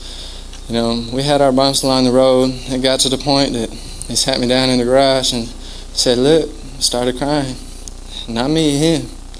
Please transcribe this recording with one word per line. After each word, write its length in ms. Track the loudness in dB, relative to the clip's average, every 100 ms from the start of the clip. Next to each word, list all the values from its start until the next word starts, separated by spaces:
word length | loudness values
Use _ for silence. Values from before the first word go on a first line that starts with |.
| -14 -14 -14 -16 -16 -14 -6
You 40 |
know, 300 | -2 0 -2 -4
we 100 | -4
had 200 | 2 4
our 100 | 4
bumps 320 | 4 2 2
along 220 | 2 2 4
the 60 |
road. 420 | 6 6 6 2 -2 -4
It 120 | -2
got 200 | 0 2
to 80 | 0
the 80 | -2
point 360 | 0 2 2
that 160 | -2 -4 -8 -12 -12 -6
he 80 | -2
sat 240 | -2 0
me 80 | 2
down 220 | 2 2
in 100 | 2
the 60 | 4
garage 480 | 4 4 2 0
and 140 | -4 -6 -10 -14 -14 -8
said, 240 | -2 0 4
"Look," 320 | 4 4 2 -6 -14 -4
started 380 | -2 0 -2 -2
crying. 400 | 0 0 -2 -6 -12 -14 -14 -14 -14 -12 -6
Not 220 | -2 0
me, 260 | 2 2 2
him. 300 | 2 2 -2 -12 -16